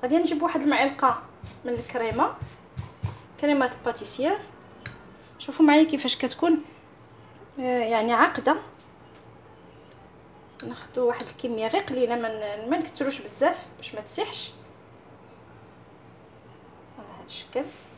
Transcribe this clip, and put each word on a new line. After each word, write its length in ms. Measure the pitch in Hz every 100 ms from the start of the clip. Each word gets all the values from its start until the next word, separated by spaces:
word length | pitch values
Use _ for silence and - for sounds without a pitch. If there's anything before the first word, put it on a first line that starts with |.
غادي 160 | 247 311
نجيب 240 | 339 302
واحد 200 | 339 320
المعلقه 600 | 277 247 277 - 262 226 - - - -
من 80 | 240
الكريمه، 600 | 240 - 247 226 220 339 - - - - - - - - - - -
كريمه 320 | 294 285 254
الباتيسير. 640 | - - 226 - - 277 403 - - - - - - - - - -
شوفوا 260 | - 269
معايا 200 | 311 294
كيفاش 320 | 320 285 254 -
كتكون، 480 | 254 - 339 311 - - - - - - - - - -
آه، 20 |
يعني 500 | 254 247 226 226 226
عاقده. 440 | 233 339 - - - - - - - - - - - - - - - - - - - - - - -
ناخذوا 440 | 233 240 - - 247
واحد 140 | 240 -
الكميه 400 | - 254 226 220
غير 160 | 349
قليله، 320 | 392 254 240
ما 140 | 240 226
ن-، 420 | 220 214 208 226
ما 80 | 349
نكثروش 420 | 320 - 277 277
بزاف 460 | - - 285 359 - -
باش 180 | -
ما 60 | 220
تسيحش 500 | 214 - 427 - - - - - - - - - - - - - - - - - - - - - - - - - - -
على 100 | 202 -
هذا 60 |
الشكل. 400 | - - - - 294 - -